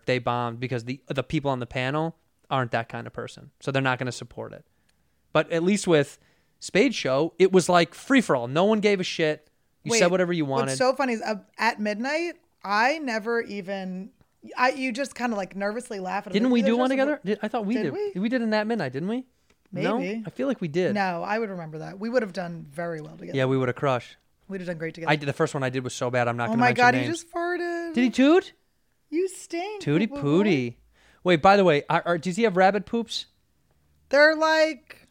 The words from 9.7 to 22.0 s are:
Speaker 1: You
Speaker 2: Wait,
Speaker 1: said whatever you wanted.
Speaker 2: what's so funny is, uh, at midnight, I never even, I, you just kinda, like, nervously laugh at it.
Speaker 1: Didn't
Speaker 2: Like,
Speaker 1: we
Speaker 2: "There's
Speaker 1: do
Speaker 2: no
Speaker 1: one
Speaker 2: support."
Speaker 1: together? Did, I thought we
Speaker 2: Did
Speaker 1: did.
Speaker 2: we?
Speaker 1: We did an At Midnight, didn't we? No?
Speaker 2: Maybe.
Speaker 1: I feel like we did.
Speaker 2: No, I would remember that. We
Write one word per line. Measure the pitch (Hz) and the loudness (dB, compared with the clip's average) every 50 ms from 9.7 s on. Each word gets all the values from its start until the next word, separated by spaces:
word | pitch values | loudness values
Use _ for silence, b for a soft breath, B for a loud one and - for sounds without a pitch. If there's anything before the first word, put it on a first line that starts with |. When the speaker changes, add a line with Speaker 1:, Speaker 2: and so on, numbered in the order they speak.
| _ _ - | _ _ -4
Speaker 1:
You | 151 | 0
Speaker 2:
Wait, | 233 226 | 2 4
Speaker 1:
said | 190 175 | 4 4
whatever | 180 185 185 170 175 | 4 4 2 2 2
you | 170 151 | 0 0
wanted. | 139 135 135 135 135 | 0 0 0 0 0
Speaker 2:
what's | 131 - | 0 0
so | 254 254 269 | 2 2 2
funny | 269 277 254 233 | 0 0 -2 -2
is, | 214 | -2
uh, | - 220 220 190 - _ _ - | -4 -4 -6 -6 -8 _ _ -2
at | 214 226 240 - | -2 -2 0 0
midnight, | 208 208 208 208 240 269 294 320 339 349 311 _ _ _ _ _ - | -2 -4 -4 -4 -4 -4 -2 -2 -4 -4 -8 _ _ _ _ _ -6
I | 190 202 208 226 262 302 330 | -2 0 2 2 2 2 0
never | 302 254 226 220 196 233 233 233 | -4 -4 -4 -4 -4 -2 -2 -2
even, | 226 - 202 202 185 180 202 196 190 185 180 185 190 240 _ _ _ _ _ _ - - - - | -2 -4 -8 -10 -8 -8 -8 -6 -6 -8 -8 -10 -10 -14 _ _ _ _ _ _ -20 -12 -4 0
I, | 254 254 | 0 0
you | 302 277 262 262 | 0 0 -4 -4
just | 220 233 277 - - | -4 -4 -6 -8 -6
kinda, | - 240 247 226 202 | -6 -4 -4 -2 -4
like, | 190 180 - | -6 -6 -6
nervously | 190 196 202 208 247 - - 220 196 | -6 -4 -4 -4 -6 -8 -10 -10 -8
laugh | 185 180 185 202 202 202 | -6 -6 -6 -6 -6 -2
at | |
it. | 180 | 0
Speaker 1:
Didn't | 202 226 254 | 0 2 4
Speaker 2:
Like, | 247 | 4
Speaker 1:
we | 240 | 4
Speaker 2:
"There's | 214 214 226 | 4 4 4
Speaker 1:
do | |
Speaker 2:
no | 240 | 2
Speaker 1:
one | 254 262 | 2 2
Speaker 2:
support." | 269 269 269 285 | 2 2 2 0
Speaker 1:
together? | 302 277 - | 0 -2 -2
Did, | 180 214 - | -4 -4 -2
I | - 220 | -4 -4
thought | - 247 214 | -4 -4 -2
we | 196 233 | -2 -2
Speaker 2:
Did | 254 214 | -2 -2
Speaker 1:
did. | 156 277 | -2 -2
Speaker 2:
we? | 381 415 403 381 185 | -4 -6 -6 -4 -4
Speaker 1:
We | 196 233 | -4 -2
did | 247 254 | -2 0
an | 233 220 214 | 0 0 0
At | 214 214 214 | 0 0 0
Midnight, | 233 220 165 131 123 | -2 -2 -2 -4 -4
didn't | 135 160 190 | -6 -4 -4
we? | 226 254 262 _ _ _ _ _ _ _ _ _ | -4 -4 -6 _ _ _ _ _ _ _ _ _
No? | - 175 180 180 214 247 | -8 -4 -2 0 0 0
Speaker 2:
Maybe. | - 185 214 233 220 - | -2 -4 -6 -6 -8 -10
Speaker 1:
I | |
feel | - - 254 277 | -6 -4 -2 -2
like | 240 - | -2 -2
we | 190 165 | -4 -4
did. | 139 175 180 156 202 | 0 0 0 2 2
Speaker 2:
No, | 208 196 185 175 170 170 | 0 0 -2 -2 -4 -4
I | - 208 226 | -4 -4 -4
would | 233 202 | -4 -6
remember | 190 180 165 156 151 156 | -8 -10 -12 -12 -12 -12
that. | 156 156 175 | -12 -12 -12
We | 196 | -8